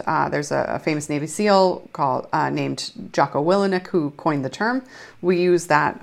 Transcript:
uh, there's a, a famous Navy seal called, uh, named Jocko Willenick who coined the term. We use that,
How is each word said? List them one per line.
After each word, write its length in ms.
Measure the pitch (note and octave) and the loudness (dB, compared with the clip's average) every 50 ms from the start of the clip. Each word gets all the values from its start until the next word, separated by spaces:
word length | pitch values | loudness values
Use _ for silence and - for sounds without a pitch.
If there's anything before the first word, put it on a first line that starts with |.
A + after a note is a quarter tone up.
| - | -4
uh, 220 | - D#3+ D3+ C#3 C#3 | -2 0 0 0 0
there's 240 | D3 D3 D3 - | -2 -4 -4 -2
a, 140 | C#3+ C#3 - - | -2 -2 -2 -2
a 120 | - - | -4 -4
famous 280 | - E3 D#3 D3+ C#3+ - | -2 -2 -2 -2 -4 -4
Navy 200 | D3 D3 D3 D3+ | -4 -4 -4 -6
seal 600 | - - G#3+ G#3 G3 F#3+ F#3+ F#3 F3 - - - - | -4 0 2 4 6 6 6 4 2 -2 -6 -12 -4
called, 340 | - D3 C3 B2+ B2+ - - - | -2 0 0 0 -2 -4 -2 -2
uh, 160 | D#3 C#3+ C3+ | 0 0 0
named 420 | C#3+ D3+ C#3 C#3 C3+ - - - - - - - - | 0 -2 -2 -2 -4 -6 -8 -10 -12 -14 -14 -6 0
Jocko 280 | E3+ C#3+ - - C#3 | 0 0 2 2 0
Willenick 460 | D3 E3+ F#3+ G3+ G3 G3 F#3+ F3+ F#3 - | 2 2 2 2 2 2 0 -2 -2 -2
who 240 | - F3 D3 C#3+ D3 - | -2 0 0 0 -4 -4
coined 260 | - E3 D3+ C#3+ C3 | -2 -2 0 0 -2
the 60 | C3 | -4
term. 340 | - - G#3 A3+ B3 C4 B3+ - - - - - - - | -4 -4 -2 -2 -2 -2 -4 -8 -16 -20 -20 -20 -16 -4
We 180 | - F3 F#3+ F3 | 0 0 2 2
use 280 | F3+ F3+ F3 E3+ E3+ - | 4 4 2 2 2 2
that, 300 | D3+ D3+ D3 - - - | 2 2 2 0 -2 -4